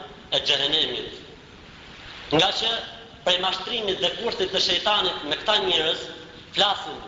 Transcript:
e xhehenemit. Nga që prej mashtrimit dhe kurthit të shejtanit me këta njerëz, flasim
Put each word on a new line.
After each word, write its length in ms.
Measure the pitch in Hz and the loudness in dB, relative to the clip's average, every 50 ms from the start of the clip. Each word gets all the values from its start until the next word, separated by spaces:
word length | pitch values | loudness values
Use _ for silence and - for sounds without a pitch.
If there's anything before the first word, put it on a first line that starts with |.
| - - - - - | -10 -12 -14 -18 -6
e 160 | - - 135 - | -2 -2 0 2
xhehenemit. 760 | - 143 135 139 143 156 156 143 127 123 - - - - - - - - - - - - - - - - - - - - - - - - - - | 2 2 2 2 2 2 2 0 0 -2 -4 -6 -8 -10 -12 -16 -16 -18 -20 -20 -20 -20 -20 -20 -20 -18 -18 -18 -18 -18 -16 -16 -16 -14 -12 -2
Nga 260 | - 143 156 180 202 | 2 4 6 6 6
që 200 | 196 - 226 226 226 - - - - - - - - - | 4 2 0 0 0 -2 -4 -8 -12 -16 -18 -18 -12 -2
prej 160 | - 180 180 180 | 2 2 2 4
mashtrimit 600 | 185 185 180 - 190 - 247 233 214 190 180 - | 2 0 0 -2 -2 -4 -4 -2 0 0 0 2
dhe 140 | 175 175 - | 0 0 0
kurthit 360 | 185 226 226 - 196 190 180 | 0 -2 -2 0 0 0 0
të 80 | 196 180 | 2 2
shejtanit 640 | - 196 180 170 - 208 208 202 185 180 - - 151 | 2 4 2 2 4 4 4 4 2 0 -2 -2 -4
me 120 | 147 151 - | -4 -4 0
këta 180 | - 220 214 202 | 2 4 4 4
njerëz, 440 | 196 185 170 160 156 160 185 - - - - - - - - - - - | 4 4 2 2 2 2 0 -2 -4 -10 -12 -14 -16 -16 -16 -18 -16 -4
flasim 480 | - 165 190 208 185 - - 156 135 123 - | 2 4 4 4 2 0 -4 -8 -10 -10 -10